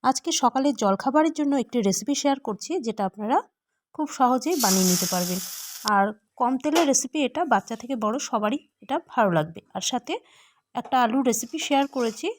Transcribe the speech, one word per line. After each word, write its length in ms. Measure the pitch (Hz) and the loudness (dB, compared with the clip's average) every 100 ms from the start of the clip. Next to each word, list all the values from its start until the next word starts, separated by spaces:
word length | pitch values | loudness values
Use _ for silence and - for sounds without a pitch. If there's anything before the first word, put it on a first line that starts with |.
আজকে 260 | 247 262 - | 0 0 -2
সকালের 420 | 320 247 262 277 | 0 2 2 0
জলখাবারের 600 | 277 208 196 269 277 320 311 | 2 0 2 2 2 2 0
জন্য 140 | 294 277 | 0 0
একটি 220 | 233 247 | 0 0
রেসিপি 340 | 196 190 214 | 0 0 -2
শেয়ার 240 | 277 285 277 | -2 0 0
করছি, 300 | 254 202 - 339 | -4 -8 -6 -4
যেটা 220 | 226 214 | -4 -4
আপনারা 340 | 190 208 214 302 - _ _ _ _ | -4 -4 -2 -2 -2 _ _ _ _
খুব 120 | - 294 | -8 -6
সহজেই 480 | - 247 254 269 349 | 2 2 2 0 0
বানিয়ে 260 | 220 190 185 | 2 4 2
নিতে 160 | 180 185 | 2 0
পারবেন। 300 | 180 175 185 - - - - | -2 -2 -4 -6 -12 -14 -8
আর 200 | 208 202 202 214 _ - | 0 2 2 -2 _ -4
কম 160 | 247 262 | -2 0
তেলের 280 | 302 320 311 | 0 2 4
রেসিপি 320 | 262 254 311 | 2 0 -2
এটা, 180 | 269 - | -2 -2
বাচ্চা 320 | 330 214 - 226 | 0 0 0 -12
থেকে 180 | 240 262 | -8 -4
বড় 200 | 214 247 | -2 -2
সবারই 400 | - 226 208 277 _ _ | -2 -2 -2 -4 _ _
এটা 160 | 202 294 - | -6 -6 -4
ভালো 220 | - 208 | 2 4
লাগবে। 300 | 165 156 165 _ | 4 0 -6 _
আর 100 | - - | -6 -4
সাথে 220 | 247 247 403 _ _ _ _ _ | -4 -4 -8 _ _ _ _ _
একটা 220 | - - 262 | -8 0 2
আলুর 220 | 233 254 254 | 4 4 2
রেসিপি 320 | 226 240 311 | 0 -4 -6
শেয়ার 280 | - 277 277 | 0 2 2
করেছি 400 | 262 233 220 359 | 0 -4 -2 -6